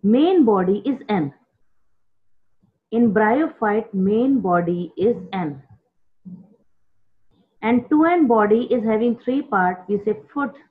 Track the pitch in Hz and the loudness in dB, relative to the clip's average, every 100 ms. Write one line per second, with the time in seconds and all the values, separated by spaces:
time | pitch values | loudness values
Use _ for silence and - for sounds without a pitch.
0 | 196 233 320 381 240 202 185 202 262 262 | 2 2 4 4 4 2 0 -2 -2 -6
1 | - 208 143 - _ _ _ _ _ _ | -4 -4 -4 -8 _ _ _ _ _ _
2 | _ _ _ _ _ _ _ _ _ 226 | _ _ _ _ _ _ _ _ _ 0
3 | 240 202 214 254 320 - 214 208 220 196 | 2 2 2 2 -2 -2 -2 -2 -4 -2
4 | 190 214 254 269 185 175 175 175 175 - | 0 0 0 0 0 0 0 -4 -6 -4
5 | 196 240 185 190 160 135 - - _ _ | -2 -2 -6 -8 -8 -10 -18 -20 _ _
6 | _ _ 180 180 - _ _ _ _ _ | _ _ -20 -20 -20 _ _ _ _ _
7 | _ _ _ _ _ _ 214 240 240 302 | _ _ _ _ _ _ 0 0 2 2
8 | 320 349 285 226 208 220 240 247 220 220 | 4 4 4 4 4 2 0 -2 0 0
9 | 240 233 - 262 294 202 180 180 - 202 | 0 -2 -4 -4 -2 0 0 -2 -6 -4
10 | 202 214 - 285 277 - _ | -4 -6 -8 -8 -8 -10 _